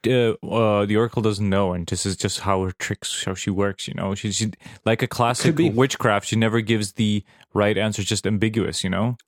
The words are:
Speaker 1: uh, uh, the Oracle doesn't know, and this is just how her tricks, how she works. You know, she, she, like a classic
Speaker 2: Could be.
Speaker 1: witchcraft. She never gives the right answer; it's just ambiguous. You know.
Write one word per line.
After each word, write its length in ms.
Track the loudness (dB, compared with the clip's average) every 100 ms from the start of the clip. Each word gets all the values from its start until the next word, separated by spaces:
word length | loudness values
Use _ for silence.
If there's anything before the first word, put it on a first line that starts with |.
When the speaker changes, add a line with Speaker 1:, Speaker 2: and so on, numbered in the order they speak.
| 0
Speaker 1:
uh, 260 | 2 2 0 -2
uh, 380 | 2 4 2 2
the 100 | 2
Oracle 260 | 2 0
doesn't 260 | 0 0 0
know, 240 | 2 2
and 140 | -2 -4
this 180 | -4
is 120 | -2 -2
just 240 | -4 -2
how 240 | 0 0
her 80 | 0
tricks, 520 | -4 -8 -6 -6 -6
how 100 | -6
she 140 | -4 -4
works. 360 | -2 -2 -4 -10
You 60 |
know, 200 | -6 -6
she, 180 | -4 -4
she, 200 | -2 -4 -6 -18 -6
like 180 | -2 0
a 40 | -2
classic 380 | 0 0 2 2
Speaker 2:
Could 60 | 2
be. 140 | 2
Speaker 1:
witchcraft. 560 | 4 2 2 2 2 0
She 100 | 2
never 240 | 2 2
gives 320 | 0 0 0
the 320 | 0 0 0 -4 _ _
right 240 | 2 2 2
answer; 240 | 0 -2
it's 60 | -2
just 180 | -2 -2
ambiguous. 560 | 0 0 0 -2 -2
You 80 | -4
know. 260 | -2 -2 -4